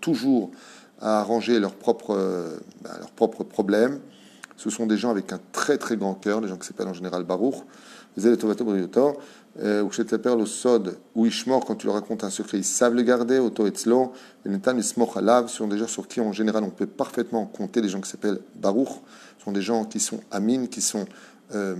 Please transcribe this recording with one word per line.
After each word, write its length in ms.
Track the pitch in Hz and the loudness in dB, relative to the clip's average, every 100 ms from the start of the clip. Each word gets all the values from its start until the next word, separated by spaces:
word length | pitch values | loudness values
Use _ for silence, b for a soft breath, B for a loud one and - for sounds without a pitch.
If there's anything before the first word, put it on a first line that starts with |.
toujours 500 | - 139 127 127 90 B B B B - | -2 0 4 2 2 B B B B -8
à 200 | 110 107 | 0 0
arranger 400 | 104 117 101 120 | 2 0 2 2
leurs 140 | 98 | 2
propres, 400 | - - 113 - | -2 0 0 0
euh, 420 | 98 95 90 85 80 - - | 0 0 -2 -6 -10 -14 -18
bah, 160 | - 85 | -16 -14
leurs 120 | 85 | -16
propres 340 | - 113 - | 2 2 2
problèmes. 560 | - - 101 104 120 143 - B B B B - | -8 -2 2 4 4 2 -12 B B B B -10
Ce 140 | - | -8
sont 160 | 104 113 | -4 0
des 100 | 107 | 0
gens 140 | 117 | 2
avec 220 | 107 95 | -2 -2
un 80 | 92 - | -10 -8
très, 240 | - - 143 | -6 0 0
très 220 | - 113 | 0 -2
grand 160 | 98 | -2
cœur, 260 | 95 107 107 | -2 0 0
les 80 | 107 | -2
gens 80 | 92 | -8
qui 100 | - | -10
s'appellent 220 | - 98 | -8 -6
en 60 | |
général 300 | 87 90 90 | -6 -6 -6
Baruch. 320 | 85 90 117 135 - B B B B - | -2 0 0 -2 -12 B B B B 0
Les 60 | |
Zé, 140 | 104 120 | 4 4
Tovato, 260 | 110 101 | 2 0
Briotor, 560 | 117 98 87 - 139 143 B B B - | 0 0 0 2 2 2 B B B -6
euh, 220 | 107 104 | 0 0
ou 100 | 101 | 0
Chet 160 | - 110 | -2 -2
Saper, 260 | 110 123 120 | 0 0 0
le 100 | 107 | 0
Sod, 520 | - 123 120 95 87 - | 0 2 4 2 -8 -8
ou 120 | - 113 | 0 2
Ishmor, 380 | - - 131 | 2 2 0
quand 120 | 127 107 | 2 -4
tu 100 | 107 | -2
leur 80 | |
racontes 300 | 104 101 110 | -2 -4 -6
un 60 | 101 | -6
secret, 280 | - 107 104 | -6 -4 -2
ils 60 | |
savent 300 | 95 - 123 | -2 2 4
le 80 | 120 | 4
garder, 360 | 117 123 120 131 | 4 4 4 2
Oto 280 | 120 - 104 | 2 2 0
Etzlo, 460 | - - 123 127 B B B | 2 4 4 4 B B B
et 40 | - | -4
Netan 280 | 98 110 127 | 0 0 0
Ismoch 400 | 104 - 117 - | 0 0 0 2
Alav, 320 | 98 120 117 | 4 4 4
ce 100 | - | -4
sont 100 | 107 | -4
des 100 | 101 | -2
gens 80 | 113 | -4
sur 220 | - - | -6 -6
qui, 120 | - | -2
en 120 | 110 | -2
général, 320 | 101 110 107 | 0 0 2
on 60 | 104 | -2
peut 160 | - 104 | -4 -6
parfaitement 580 | - 135 - 113 117 | -4 -4 -2 -2 -2
compter, 360 | 101 - 98 120 | -4 -6 -2 0
les 80 | 107 | 0
gens 120 | 98 | -2
qui 100 | 95 | -8
s'appellent 300 | - 104 98 - - | -4 -2 -4 -6 -4
Baruch, 320 | 98 101 135 - - B B B | 0 2 0 -4 -18 B B B
ce 60 | |
sont 80 | - | -6
des 100 | 101 | -4
gens 220 | 95 117 | 0 -2
qui 160 | 107 107 | -2 -4
sont 200 | - 110 - | -6 -6 -8
Amin, 340 | 101 104 131 123 | -2 0 0 -2
qui 140 | - | -4
sont, 260 | 92 110 95 B B B _ | -4 -4 -6 B B B _
euh, 220 | 104 98 90 | -6 -4 -6